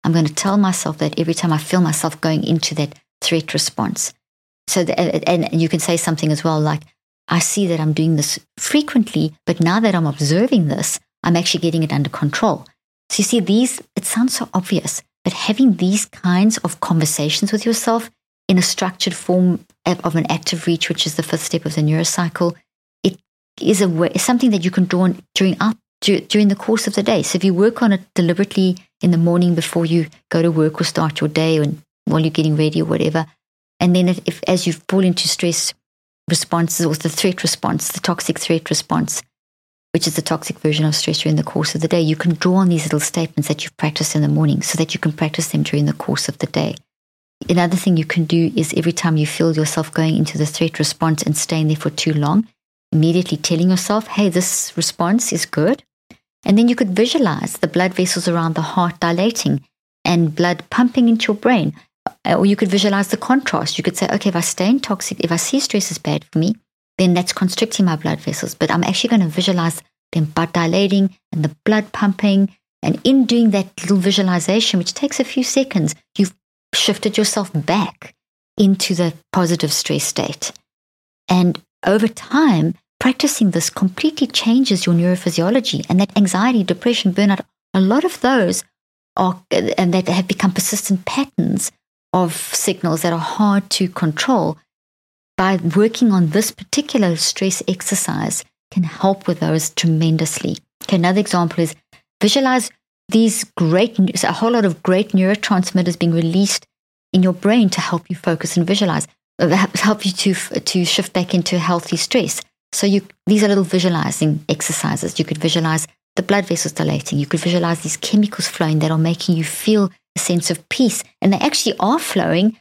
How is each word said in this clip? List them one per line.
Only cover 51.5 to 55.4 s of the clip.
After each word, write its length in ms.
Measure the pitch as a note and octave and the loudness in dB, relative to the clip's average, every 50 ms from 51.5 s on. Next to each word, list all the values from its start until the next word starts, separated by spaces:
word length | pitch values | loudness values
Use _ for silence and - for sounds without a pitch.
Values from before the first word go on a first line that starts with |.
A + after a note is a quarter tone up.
| E3 D#3+ D#3 | -2 -2 0
there 80 | D3+ D#3 | 0 0
for 140 | D3+ - D3+ | 0 -2 -6
too 240 | D3+ - - D#3+ D3+ | -6 -2 -2 -2 0
long, 340 | D3 D3 C#3+ E3 G#3 A3 - _ _ _ _ _ _ _ _ | 0 0 2 2 0 0 -2 _ _ _ _ _ _ _ _
immediately 460 | - D#3 D3+ E3 E3 F3+ F3+ - - | 0 2 2 4 2 0 0 -2 -4
telling 320 | D3+ - - E3+ D#3+ F3 F#3 | -4 -2 -2 0 2 2 2
yourself, 380 | F#3 F3+ F3+ - G3+ A3 A3 | 2 0 0 -2 -2 -2 -2
"Hey, 220 | - - G3+ G#3 G3 | -4 -2 0 0 2
this 420 | E3 F3+ F#3 - - - - - - | 2 0 -2 0 -4 -4 -6 -6 -4
response 560 | - D#3+ - - - E3+ F3 G3+ A#3+ - - - | -4 -4 -4 -2 -2 -2 0 0 0 0 -2 -4
is 120 | E3 | -4